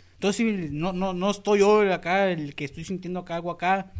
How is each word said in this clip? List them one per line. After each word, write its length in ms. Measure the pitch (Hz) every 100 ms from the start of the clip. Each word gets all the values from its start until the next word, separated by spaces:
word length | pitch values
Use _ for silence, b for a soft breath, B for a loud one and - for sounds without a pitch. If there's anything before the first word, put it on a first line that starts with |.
| b
Entonces, 240 | b 196 196
sí, 320 | 226 202 156
no, 220 | 143 180
no, 200 | 180 190
no 160 | 185 196
estoy 300 | 196 208 208
yo 340 | 196 214 202
acá, 380 | 180 170 190 196
el 240 | 170 143 147
que 100 | 143
estoy 200 | - 160
sintiendo 340 | 180 175 180
acá, 160 | 175 170
algo 160 | 170
acá. 400 | 165 175 196 190 -